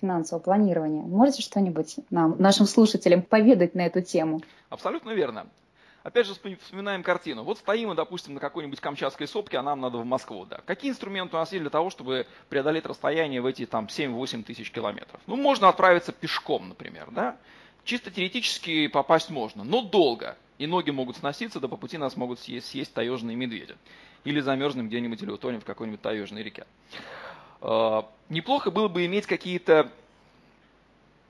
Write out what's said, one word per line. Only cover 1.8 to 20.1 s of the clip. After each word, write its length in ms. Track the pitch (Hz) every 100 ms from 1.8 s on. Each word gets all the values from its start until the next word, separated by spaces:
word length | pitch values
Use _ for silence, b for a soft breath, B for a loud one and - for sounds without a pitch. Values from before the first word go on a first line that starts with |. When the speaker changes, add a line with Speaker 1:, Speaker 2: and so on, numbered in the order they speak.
| 156 - -
Speaker 1:
нам, 260 | 170 160 170
нашим 280 | 190 196 202
слушателям 560 | - 214 190 180 180
поведать 520 | 180 220 214 220 175
на 60 | 180 175
эту 140 | 185
тему? 400 | 180 170 160 156 b b b
Speaker 2:
Абсолютно 420 | - 185 330 220
верно. 360 | 220 139 107 - _ _ _ b b
Опять 220 | - 240 202
же, 80 |
вспом-, 220 | 196 202 180
вспоминаем 400 | - 185 202 196
картину. 400 | 175 175 160 117
Вот 160 | 131 220
стоим 300 | - 220 220
мы, 60 | 160
допустим, 380 | 156 175 -
на 60 | 139
какой-нибудь 380 | 143 170 147 139
Камчатской 480 | 151 143 143 - 143
сопке, 320 | 214 - 143
а 40 |
нам 180 | 135 139
надо 180 | 127 120
в 60 |
Москву, 400 | 120 127 - 104
да. 160 | 87 - -
Какие 260 | 175 277
инструменты 420 | 254 208 196 185 165
у 40 |
нас 100 | 160
есть 120 | 185
для 80 | 147
того, 200 | 151 180
чтобы 360 | - 127 131 - b b
преодолеть 380 | 139 147 160 -
расстояние 540 | 127 143 160 156 127
в 60 | 120
эти, 200 | 117 120
там, 220 | 117 104
семь-восемь 560 | - 143 120 131 117
тысяч 260 | 104 117 104
километров? 500 | - 104 - - - -
Ну, 80 |
можно 340 | 240 277 262 190
отправиться 440 | 170 185 175 -
пешком, 560 | - 160 - - 143 92
например, 400 | - 85 80 78
да. 260 | - 240 - b b b b
Чисто 280 | - 240 -
теоретически 760 | 190 185 247 - - 170 160 147
попасть 440 | 147 139 160 -
можно, 340 | 151 107 147
но 180 | 110 226
долго. 540 | 208 202 147